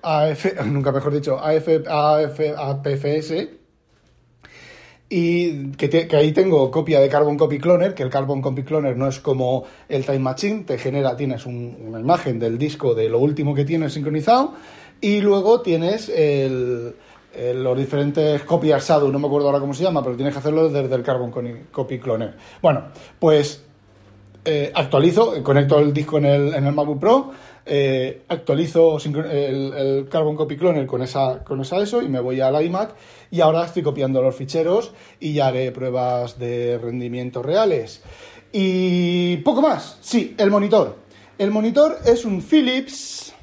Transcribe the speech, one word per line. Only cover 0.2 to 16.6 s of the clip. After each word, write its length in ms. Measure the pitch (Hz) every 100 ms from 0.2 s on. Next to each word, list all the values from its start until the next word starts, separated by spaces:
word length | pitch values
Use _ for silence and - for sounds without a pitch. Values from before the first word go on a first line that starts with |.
| 156
F, 240 | 143 190 196
<laughs> 60 | 113
nunca 260 | 139 139
mejor 220 | 135 147
dicho, 260 | 147 147 131
A 120 | 151
F, 280 | 160 156 160 -
A 340 | 151 147 151
F, 320 | 151 139 151 151
A 240 | 139 139
P 120 | 143
F 240 | 139 143 151
S, 400 | 156 160 214 - _ _ _ _ _ _ _ _ - - - - - _ _
y 640 | 175 170 175 175 147 139
que 160 | 135 147
te-, 200 | 160 165
que 60 | 151
ahí 160 | 151
tengo 360 | 156 190 160 131
copia 280 | 160 151 147
de 80 | 135
Carbon 300 | 147 147 147
Copy 200 | 151 143
Cloner, 360 | 156 180 190
que 100 | 190
el 60 | 131
Carbon 320 | 139 135 135
Copy 220 | 135 131
Cloner 340 | 131 156 143 123
no 100 | 135
es 140 | 131
como 420 | - 131 127 127 - - _
el 180 | 143 135
Time 140 | 135
Machine, 440 | 135 131 202 214
te 140 | 185 123
genera, 380 | 143 139 135 123
tienes 300 | 143 120 127
un, 400 | 120 120 - 113
una 140 | 113
imagen 360 | 123 170 139 117
del 200 | 117 117
disco 360 | 147 - 135
de 140 | 113 110
lo 120 | 117
último 360 | 143 143 143 143
que 80 |
tienes 300 | 143 165 151
sincronizado, 600 | 151 147 151 151 247 294 - - - - _
y 180 | 208 208
luego 400 | 202 196 190 240
tienes 480 | 214 165 170 214 214
el, 880 | 165 151 143 135 131